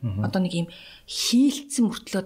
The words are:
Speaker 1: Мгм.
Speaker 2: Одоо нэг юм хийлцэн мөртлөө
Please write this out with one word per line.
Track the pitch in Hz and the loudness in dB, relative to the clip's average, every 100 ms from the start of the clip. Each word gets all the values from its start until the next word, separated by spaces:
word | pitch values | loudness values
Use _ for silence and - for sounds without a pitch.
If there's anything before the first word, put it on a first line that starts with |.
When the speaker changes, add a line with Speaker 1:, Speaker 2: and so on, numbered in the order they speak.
Speaker 1:
Мгм. | 117 98 - | -4 -2 0
Speaker 2:
Одоо | 190 | 0
нэг | 180 | 0
юм | 170 170 - - - - | -2 -4 -8 -20 -20 -12
хийлцэн | - - 240 277 - - - 220 | -6 2 4 4 2 -4 0 0
мөртлөө | - - 196 | 0 -4 -6